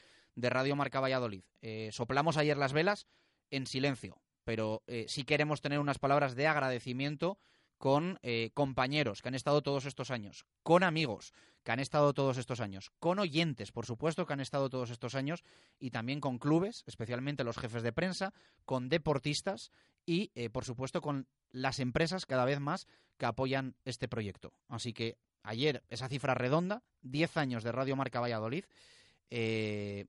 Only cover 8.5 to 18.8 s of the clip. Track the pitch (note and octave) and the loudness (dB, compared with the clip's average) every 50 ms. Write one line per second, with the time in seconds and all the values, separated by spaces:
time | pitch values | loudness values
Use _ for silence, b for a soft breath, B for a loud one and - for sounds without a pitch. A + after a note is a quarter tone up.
8.5 | - - D3 C3+ B2+ C3+ B2+ C3 C#3+ D3+ C#3+ A#2 G2 - - B2 B2+ C3 - D3 | 0 0 0 0 2 0 0 2 2 2 2 2 0 -4 -6 -6 -6 -2 0 4
9.5 | C#3+ D3 C#3 C#3+ C#3 C#3 B2+ C#3+ - - B2+ - C3 A#2 G2+ G2+ - - - _ | 4 4 4 2 -2 -2 -2 -4 -6 -6 -6 -4 -4 -6 -6 -10 -14 -18 -20 _
10.5 | _ _ - - E3 F3 F#3+ F3+ D#3 D#3+ D#3+ B2+ G2+ - - - b b b b | _ _ 4 6 6 6 6 6 2 2 0 0 -2 -6 -8 -16 b b b b
11.5 | b b b - A2+ B2+ C#3 - - D3+ D3 C#3+ C#3 C#3+ C#3 C3+ B2 C3 A#2+ - | b b b 0 0 0 0 2 4 6 6 6 6 4 2 2 2 0 -2 -4
12.5 | B2+ A2+ A#2 G2 G2 F#2+ - - _ - - E3+ F3+ G3+ G#3 E3+ C3+ D#3+ E3+ D#3+ | -4 -4 -4 -6 -6 -10 -12 -16 _ -2 0 0 2 2 0 0 2 2 2 2
13.5 | C3 - G#2 - - A#2 A2 A#2+ A#2+ A2+ C#3+ E3 D3+ - F3 - D3 C#3 C3 - | 0 -4 -6 -8 -6 -8 -6 -6 -6 -2 0 -2 0 0 -2 -2 -2 -4 -4 -2
14.5 | - C#3+ C3+ C3 B2+ B2+ B2 A2+ A#2+ - - A#2+ B2 C3+ C3+ C#3+ E3+ E3+ b b | 0 0 0 0 0 -4 -4 -4 -8 -8 -8 -6 -4 -2 -2 -2 -4 -6 b b
15.5 | b b b b b b C3 B2+ A2+ A#2+ A2+ B2 C#3 D3 C#3+ C#3 B2+ A#2+ - D3 | b b b b b b -10 -6 -6 -4 -4 -2 -4 -2 -2 -4 -4 0 2 4
16.5 | D#3 E3 F#3 G#3 A#3+ - - - - - A#2 G#2+ A#2+ B2 C3 C#3+ D3 C#3 C3 A#2 | 4 4 4 2 -4 -10 -14 -16 -8 -8 -6 -4 -4 -4 -2 -4 -2 -2 -2 -2
17.5 | A#2 - - A2+ A2+ A#2 A2+ A#2+ A#2 - E3+ F#3 F3+ - G3 G3 b b b b | -2 -4 -6 -6 -4 -2 -2 -2 0 0 0 0 0 -2 -4 -4 b b b b
18.5 | b b b - C3 B2+ | b b b -4 -2 -2